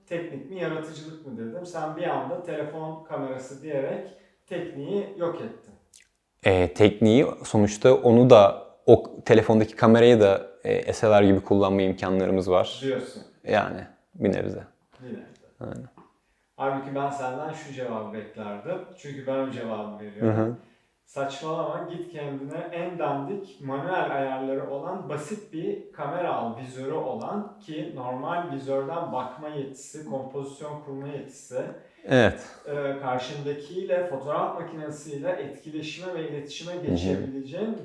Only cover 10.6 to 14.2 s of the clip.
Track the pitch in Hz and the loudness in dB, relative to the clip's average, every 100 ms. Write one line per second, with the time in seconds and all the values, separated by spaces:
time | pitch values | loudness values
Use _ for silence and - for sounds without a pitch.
10.6 | 107 101 95 98 110 104 101 95 95 101 | -2 -2 0 0 6 8 8 6 4 4
11.6 | 98 98 95 95 95 95 92 95 92 90 | 4 4 2 0 0 2 2 2 4 2
12.6 | - - 135 127 - - - _ - 107 | 2 -4 -4 -4 -6 -14 -20 _ 0 0
13.6 | - - - - _ - | 0 -6 -12 -20 _ -4